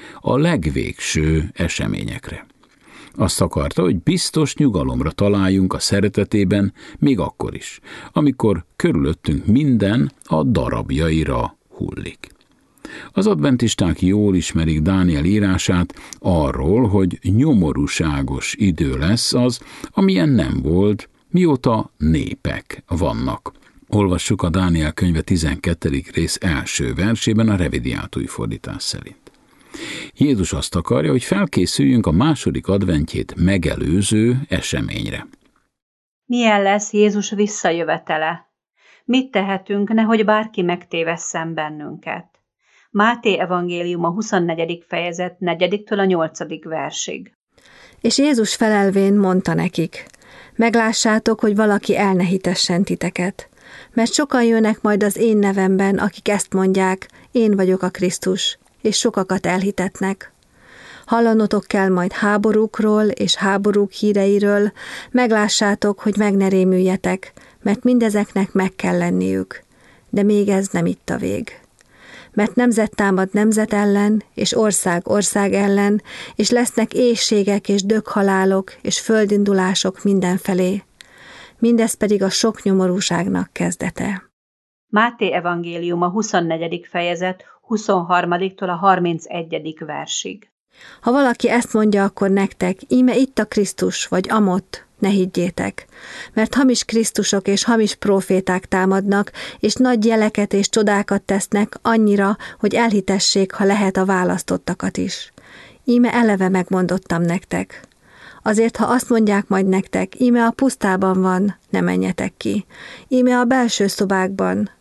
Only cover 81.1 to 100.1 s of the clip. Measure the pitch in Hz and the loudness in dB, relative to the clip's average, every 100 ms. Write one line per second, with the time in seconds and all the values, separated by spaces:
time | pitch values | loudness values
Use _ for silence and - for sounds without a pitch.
81.1 | - - - - _ 233 233 220 - 208 | -20 -20 -20 -20 _ 2 2 2 0 0
82.1 | 208 196 - 226 214 202 190 185 185 - | 2 0 0 0 0 0 2 2 0 -2
83.1 | 175 190 185 175 - 175 175 175 - 202 | -2 -2 -4 -4 -4 -4 -4 -8 -4 -6
84.1 | 185 - _ _ _ _ _ _ 214 240 | -6 -12 _ _ _ _ _ _ 0 0
85.1 | 233 190 175 175 175 170 170 175 170 175 | 0 -2 -2 -2 -4 -6 -6 -4 -2 0
86.1 | 214 208 185 170 160 165 175 - 180 175 | -2 -2 -2 0 -2 -4 -8 -8 -4 -4
87.1 | 170 185 185 - - - 214 - 190 170 | -2 -4 -6 -14 -20 -6 -4 0 0 2
88.1 | 180 175 175 190 190 185 170 196 180 175 | 0 2 0 -2 -4 -6 0 2 4 2
89.1 | 165 - 175 165 160 156 156 156 143 151 | -2 -6 -10 -6 -8 -8 -12 -10 -10 -8
90.1 | - - - _ _ _ _ - - 240 | -8 -8 -12 _ _ _ _ -20 -6 0
91.1 | 269 262 233 233 240 - 220 214 202 196 | 2 2 2 0 0 0 2 4 4 0
92.1 | - 196 196 196 - 185 185 - 254 254 | 0 0 2 0 -2 -4 -4 0 2 4
93.1 | 226 262 - 208 214 202 - 185 - - | 2 0 -2 -2 0 -2 -2 -4 -4 -4
94.1 | 185 190 220 196 185 - - - _ 202 | -4 0 2 2 0 -4 -16 -18 _ 0
95.1 | 202 185 180 175 - 196 - - - - | 0 0 -2 -4 -4 -6 -8 -18 -20 -20
96.1 | - - 220 220 247 262 233 - 226 220 | -18 -6 -2 0 2 2 2 0 0 0
97.1 | - 196 196 202 202 - 226 208 - 202 | -2 -2 -2 0 0 2 2 0 -2 0
98.1 | 196 - 185 185 180 - 190 185 190 196 | 0 2 0 0 -4 -2 0 2 0 0
99.1 | 202 202 - - - 226 - 254 240 226 | 0 -2 -8 -16 -6 -4 0 2 2 2